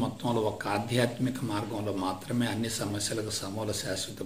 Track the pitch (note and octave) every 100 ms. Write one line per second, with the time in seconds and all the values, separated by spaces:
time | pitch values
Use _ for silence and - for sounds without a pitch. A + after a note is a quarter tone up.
0 | A2 - B2 A#2 G#2+ G#2 G#2 G#2 A2+ A#2+
1 | A#2+ - B2+ B2+ A2+ G#2 G#2+ A2 G2+ F#2+
2 | F#2 F#2 - A#2+ A#2+ G#2 A2+ - G#2 G#2
3 | - A2+ G#2+ G#2+ G2 G2+ G#2+ G2+ - F#2+
4 | - G#2+